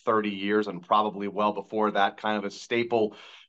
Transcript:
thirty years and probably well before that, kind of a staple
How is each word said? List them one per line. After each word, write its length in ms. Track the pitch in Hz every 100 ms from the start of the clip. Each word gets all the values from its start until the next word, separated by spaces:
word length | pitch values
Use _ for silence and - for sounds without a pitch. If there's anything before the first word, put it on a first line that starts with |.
| -
thirty 240 | 110 104
years 380 | 98 101 107 101
and 180 | 87 -
probably 420 | 107 107 92 101
well 260 | 95 104
before 360 | 101 - 110 104
that, 260 | 101 101 -
kind 200 | 107 107
of 60 |
a 80 | 98
staple 640 | - - 117 117 117 107 - - -